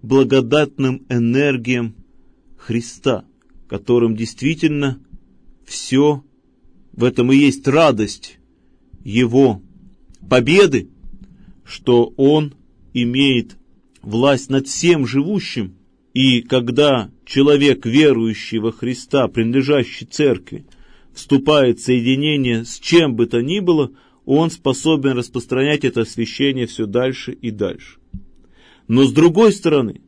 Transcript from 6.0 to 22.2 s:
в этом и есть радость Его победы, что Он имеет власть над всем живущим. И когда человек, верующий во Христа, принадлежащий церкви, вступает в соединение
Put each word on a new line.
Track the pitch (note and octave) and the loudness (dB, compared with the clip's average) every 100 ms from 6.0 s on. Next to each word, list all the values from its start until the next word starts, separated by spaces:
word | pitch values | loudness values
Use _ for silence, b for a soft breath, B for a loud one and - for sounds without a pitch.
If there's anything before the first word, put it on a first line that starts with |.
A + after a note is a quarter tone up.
| D3 C#3+ _ _ _ _ _ _ _ | 2 0 _ _ _ _ _ _ _
в | - | -2
этом | A#2+ B2+ B2 | -2 0 2
и | C3+ | 4
есть | C#3+ C#3 - | 4 0 0
радость | C#3+ D#3+ A2+ G#2 - - - _ _ _ _ _ - | 2 2 2 -4 -8 -20 -20 _ _ _ _ _ -20
Его | - G#2+ B2 B2 C3+ G2+ - - - _ _ - - | -6 -2 2 4 2 2 -10 -20 -20 _ _ -20 -2
победы, | B2+ A#2+ F3 G3 C3+ - _ - - - - b b | 0 4 4 4 2 -6 _ -20 -18 -20 -20 b b
что | - - - A#2+ A#2 - | -20 -8 2 4 2 2
Он | C3+ D3+ D3+ - _ _ - | 2 2 -2 -10 _ _ -10
имеет | B2 A#2+ B2+ C#3 B2 A#2 - _ _ _ _ | -4 -2 0 2 0 -2 -14 _ _ _ _
власть | G#2 A2 C3+ C#3 - | -6 0 2 0 0
над | C3+ C3+ | -4 -2
всем | - E3+ E3 B2 | -2 2 2 2
живущим. | C3+ D3+ G3+ - - F#2+ - _ _ _ | -2 -2 -4 -6 -8 -10 -12 _ _ _
И | B2+ C3 B2 | 0 2 2
когда | A#2 C3 A#2+ B2 D3 C3 A2+ _ | 0 -2 -2 0 2 2 -2 _
человек, | _ C3 C#3 D3 C#3+ C3 A2+ | _ 2 4 4 2 0 0
верующий | B2+ D3+ A#2+ A2+ G#2 - A2+ | 2 4 2 0 -4 -6 -4
во | A2 | -4
Христа, | - A#2 A#2+ - C#3 A#2 | -6 -8 -8 -4 -2 -2
принадлежащий | A#2 A2+ C3 C3+ D3 B2 - | -2 -2 -2 0 -2 -2 -8
церкви, | - - D3 A#2+ - - - b b b b | -16 -2 0 0 -6 -20 -20 b b b b
вступает | - - C#3 C#3 D3+ C3 A#2 | -20 -2 0 2 2 2 0
в | |
соединение | - B2+ A#2+ C3+ | 0 0 0 -2